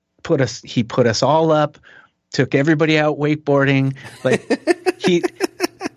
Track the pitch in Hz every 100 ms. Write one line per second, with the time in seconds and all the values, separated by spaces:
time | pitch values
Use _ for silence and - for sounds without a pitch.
0 | _ _ - 160 123 - - - 117 -
1 | 117 113 131 156 165 151 151 - - -
2 | - _ _ - 123 139 147 156 156 156
3 | 151 143 147 151 151 139 139 135 135 135
4 | - - 131 139 - - - 349 359 -
5 | 370 349 339 - 392 - 381 - -